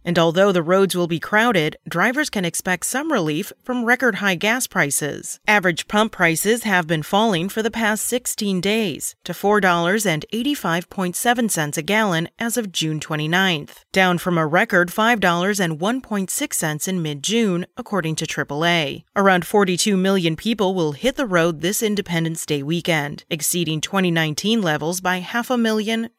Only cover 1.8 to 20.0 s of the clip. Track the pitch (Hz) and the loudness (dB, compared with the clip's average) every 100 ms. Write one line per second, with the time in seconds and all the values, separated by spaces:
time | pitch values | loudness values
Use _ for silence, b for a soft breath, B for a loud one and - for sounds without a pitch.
1.8 | - 170 208 262 302 214 175 - - 180 | -8 0 0 0 -2 -2 -4 -4 -4 -4
2.8 | - 254 320 262 156 151 - - - 247 | -2 -4 -2 0 0 -2 -4 -10 -6 -2
3.8 | 233 247 254 185 202 175 208 247 - 190 | 0 2 2 0 0 0 0 0 -2 0
4.8 | 147 - 143 - - - - 208 180 170 | 0 0 -2 -6 -10 -6 2 2 4 -2
5.8 | - 208 220 - 170 165 202 240 226 180 | 0 2 2 2 2 2 2 0 2 0
6.8 | 160 160 147 196 226 175 190 220 220 226 | 2 -2 0 2 2 2 -2 -2 -4 0
7.8 | 220 214 - 247 - - 202 185 190 220 | 0 0 -2 -4 -4 -4 -2 0 0 0
8.8 | 208 - - - - 175 196 208 190 170 | -2 -4 -10 -10 -10 -4 2 4 4 2
9.8 | 170 214 208 151 - 220 254 285 190 170 | 2 2 0 -2 -2 -4 -2 -2 -2 -2
10.8 | 180 - 180 175 240 247 226 - 147 156 | -4 -6 -6 -2 0 2 0 0 -2 -4
11.8 | 151 214 214 165 165 - 233 247 208 - | -2 0 2 0 -2 -6 -6 -4 -4 -4
12.8 | 156 156 - 156 156 175 190 160 156 - | -2 -4 -4 -4 0 2 2 0 -4 -16
13.8 | _ 190 185 175 185 170 156 170 233 185 | _ 2 2 2 0 0 2 2 2 2
14.8 | 175 - 220 240 185 170 185 202 175 151 | 2 2 2 2 2 2 0 0 0 0
15.8 | 190 254 - 202 190 - 196 - 160 151 | -2 -2 -4 -4 -4 -4 -4 -2 -4 -4
16.8 | - 185 156 147 143 226 220 175 180 - | -4 -2 -4 -4 -2 0 2 0 -4 -10
17.8 | 240 139 160 156 160 - 143 143 170 175 | -6 -4 -2 -4 -4 -4 -4 -2 0 2
18.8 | 143 - - - 196 180 170 214 190 180 | 0 -6 -8 2 4 4 2 2 2 2
19.8 | 214 190 | 2 2